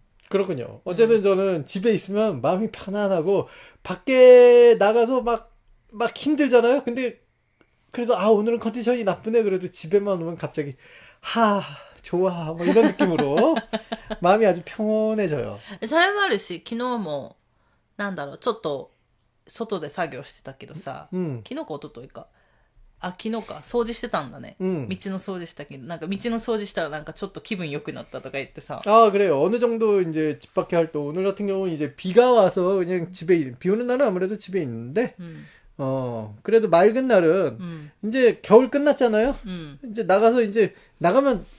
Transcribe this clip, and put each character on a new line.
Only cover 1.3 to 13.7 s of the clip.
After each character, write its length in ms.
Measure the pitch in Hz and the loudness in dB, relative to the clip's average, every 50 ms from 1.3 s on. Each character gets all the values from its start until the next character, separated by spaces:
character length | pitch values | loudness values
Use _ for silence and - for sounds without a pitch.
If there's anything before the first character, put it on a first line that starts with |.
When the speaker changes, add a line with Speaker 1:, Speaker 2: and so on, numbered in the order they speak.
| 190 | 2
Speaker 1:
는 300 | 185 196 196 185 160 131 | 2 0 -2 -2 -4 -6
집 240 | - - 196 190 240 | -6 -6 -2 0 0
에 40 | 214 165 | 0 0
있 80 | - | -2
으 80 | - 196 | -4 -4
면 260 | 208 220 214 170 123 | -2 -2 -2 -2 -2
마 140 | 117 147 185 | -2 -2 -2
음 80 | 190 | -2
이 80 | 220 214 | -4 -6
편 240 | - - - 196 190 | -8 -12 -12 -10 -6
안 160 | 208 208 196 | -4 -2 -2
하 80 | 190 170 151 | -2 -2 0
고 220 | 190 202 180 - - - - - - _ _ | 0 0 -2 -2 -4 -10 -20 -20 -20 _ _
밖 240 | - - 185 - - | -12 -12 -12 -8 -4
에 720 | - 262 254 254 254 247 247 247 247 240 240 240 240 226 - | 2 6 8 10 12 12 12 12 10 10 10 10 8 8 6
나 160 | 196 208 220 | 4 4 4
가 100 | 240 233 | 4 2
서 160 | 226 262 254 | 2 0 -2
막, 300 | 220 233 233 220 - _ _ _ _ _ _ _ _ _ | 0 -2 -2 -4 -6 _ _ _ _ _ _ _ _ _
막 220 | - 208 240 220 - | -8 -6 -6 -4 -4
힘 220 | - - 277 302 277 | -4 -2 -2 0 0
들 80 | 294 | 2
잖 160 | 254 247 240 | 4 4 4
아 80 | 226 240 | 4 4
요. 140 | 262 285 269 | 2 0 -2
근 80 | 240 233 | -4 -6
데 240 | 254 254 233 - _ _ _ _ _ _ _ _ _ _ _ _ _ _ _ | -4 -6 -6 -8 _ _ _ _ _ _ _ _ _ _ _ _ _ _ _
그 120 | - 240 | -8 -6
래 40 | 240 | 0
서 ' 80 | 226 240 180 | 0 0 2
아, 80 | 190 214 | 4 4
오 80 | 226 202 214 | 4 4 2
늘 80 | 233 233 | 0 -2
은 80 | 233 | -2
컨 80 | 233 226 | -4 -6
디 160 | 214 247 214 | -6 -4 -2
션 80 | 233 247 | -2 -2
이 80 | 240 | 0
나 160 | 226 202 220 - | 0 -4 -4 -4
쁘 160 | - 220 226 | -4 -2 0
네.' 80 | 233 | 0
그 80 | 226 202 | 2 2
래 80 | 190 185 | -2 -2
도 80 | 180 | -6
집 240 | 180 - - - 156 | -8 -12 -12 -6 0
에 80 | 190 202 | 0 0
만 240 | 202 202 190 175 | 0 0 -4 -4
오 80 | 165 165 | -4 -8
면 80 | 170 165 | -8 -8
갑 160 | - - - | -10 -10 -8
자 80 | 160 | -8
기 ' 160 | 147 143 131 _ _ - - - - - _ _ | -8 -8 -10 _ _ -20 -20 -20 -20 -20 _ _
하.' 400 | - - - 226 226 214 202 196 - - 147 - - - - - | -10 -6 0 2 2 2 2 0 -4 -8 -16 -20 -20 -20 -20 -20
좋 260 | - - - 175 185 190 | -12 -6 -4 -2 -2 -2
아, 240 | 180 170 165 156 | -2 -4 -8 -8
뭐 120 | 165 165 175 | -8 -4 -2
이 80 | 180 | 2
런 160 | 190 226 226 202 | 4 4 4 4
느 80 | - | 2
낌 160 | - 202 185 | 0 0 0
으 40 | 165 | 0
로 400 | 156 147 135 143 165 233 311 320 226 - - | 0 0 0 2 2 2 2 2 0 -4 -6